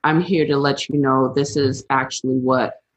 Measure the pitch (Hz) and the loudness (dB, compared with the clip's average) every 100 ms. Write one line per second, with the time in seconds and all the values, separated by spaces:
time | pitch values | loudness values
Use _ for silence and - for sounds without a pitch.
0 | 151 156 175 175 147 143 143 135 - 147 | 2 2 2 0 2 2 0 -2 -2 0
1 | 135 131 127 143 139 151 135 123 - 135 | 2 2 2 0 -2 0 -2 -2 -2 -2
2 | 131 - 131 131 127 127 107 - _ | -2 -6 -4 -2 0 0 0 -6 _